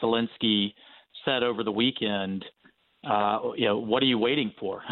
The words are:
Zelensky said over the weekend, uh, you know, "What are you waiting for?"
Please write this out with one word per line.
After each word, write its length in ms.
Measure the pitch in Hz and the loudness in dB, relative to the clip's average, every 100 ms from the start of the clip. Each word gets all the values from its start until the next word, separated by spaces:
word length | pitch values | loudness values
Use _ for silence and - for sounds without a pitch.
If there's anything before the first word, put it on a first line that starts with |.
Zelensky 720 | 117 117 117 - 113 104 101 - - - _ - - | 0 2 0 -2 2 2 0 -4 -20 -20 _ -10 -2
said 180 | 131 | 0
over 200 | 120 110 | 0 -2
the 80 | 107 | -2
weekend, 720 | 104 123 127 110 101 95 95 - - - _ _ _ - | 0 0 0 -2 -2 -2 -6 -8 -18 -20 _ _ _ -2
uh, 340 | 104 104 110 120 110 | 2 2 0 -2 0
you 100 | 113 | 2
know, 120 | 107 | 2
"What 240 | 113 120 | 2 2
are 40 | 131 | 2
you 100 | 120 | 2
waiting 360 | 117 147 113 - | 2 2 -2 -4
for?" 240 | - 95 - | -6 -6 -6